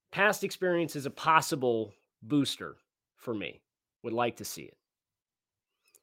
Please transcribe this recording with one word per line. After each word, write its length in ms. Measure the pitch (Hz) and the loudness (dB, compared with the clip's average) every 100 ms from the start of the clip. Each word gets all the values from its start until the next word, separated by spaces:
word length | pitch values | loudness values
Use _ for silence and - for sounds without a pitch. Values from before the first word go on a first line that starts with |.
| _ | _
past 320 | - 208 202 | 2 2 2
experience 500 | 196 - 185 170 160 | -4 -2 0 2 0
is 120 | 151 135 | -4 -8
a 40 | |
possible 840 | - 147 156 - 151 127 113 107 - _ _ | -4 4 4 4 0 2 2 -2 -10 _ _
booster 540 | 110 143 135 - 85 - _ _ _ _ | 0 2 2 -2 -10 -14 _ _ _ _
for 180 | - | -8
me. 260 | 107 80 - _ _ _ _ | -6 -6 -12 _ _ _ _
Would 80 | 120 | -6
like 240 | 113 120 - | -2 -2 -2
to 80 | |
see 180 | 104 - | -12 -12
it. 140 | 69 _ _ _ _ _ _ _ _ _ _ _ _ _ | -14 _ _ _ _ _ _ _ _ _ _ _ _ _